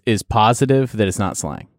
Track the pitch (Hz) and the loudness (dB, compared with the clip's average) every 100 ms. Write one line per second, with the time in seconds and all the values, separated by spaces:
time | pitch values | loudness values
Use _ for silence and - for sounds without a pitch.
0 | - 104 - 113 110 120 135 135 131 110 | -2 -2 0 2 2 2 2 2 0 -2
1 | 98 92 95 - 76 - - | -2 -2 -4 -4 -8 -10 -16